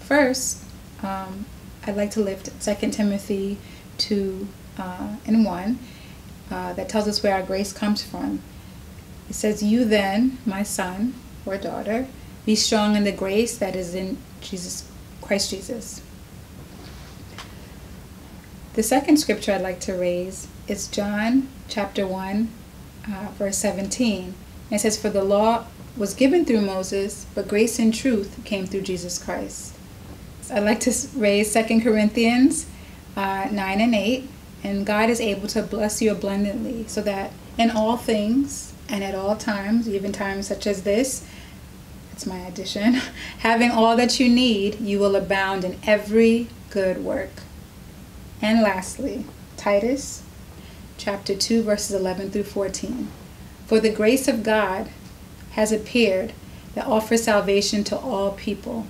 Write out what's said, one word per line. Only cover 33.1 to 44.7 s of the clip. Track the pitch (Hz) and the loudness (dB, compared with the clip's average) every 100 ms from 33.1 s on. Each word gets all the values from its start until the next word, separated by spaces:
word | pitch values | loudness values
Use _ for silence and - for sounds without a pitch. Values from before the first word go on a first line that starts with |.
| - | -4
uh, | 196 190 190 | -2 -2 -2
nine | 202 190 196 | -2 0 4
and | 233 | 4
eight. | 220 196 262 269 - - - | 4 4 0 -2 -16 -18 -10
"And | 202 202 | -4 -2
God | 196 208 226 | 2 4 4
is | 233 | 4
able | 226 196 202 | 0 -2 -2
to | 220 | -2
bless | 202 208 214 - | -2 -2 -2 2
you | 220 | 2
abundantly, | 196 196 196 202 220 220 233 220 | 2 -2 0 -2 -2 -4 -6 -6
so | - | -4
that | 202 196 196 - - - | -2 -2 -6 -10 -14 2
in | 233 | 2
all | 226 220 240 | 4 2 2
things | - 220 208 247 277 - - - - | 2 0 2 2 2 -4 -12 -14 -6
and | 202 | -4
at | 196 | -2
all | 190 196 208 | -2 0 0
times, | - 202 196 226 233 | 0 -2 2 2 2
even | 196 202 | -2 -2
times | 202 196 190 202 | -2 -2 -2 -4
such | 196 - | -4 -2
as | 196 | -2
this," | 196 202 269 - - - - - - - - - - | 2 2 2 -2 -10 -16 -16 -18 -18 -18 -18 -18 -16
it's | - - | -10 -8
my | 180 | -8
addition, | 185 180 185 214 214 254 - - | -10 -10 -6 0 4 4 0 -8
<laughs> | - - | -14 -2
"having | 226 233 240 | 2 6 6
all | 233 226 226 | 6 6 8
that | 240 - | 4 6
you | 247 | 6
need, | 240 254 208 196 | 8 6 4 2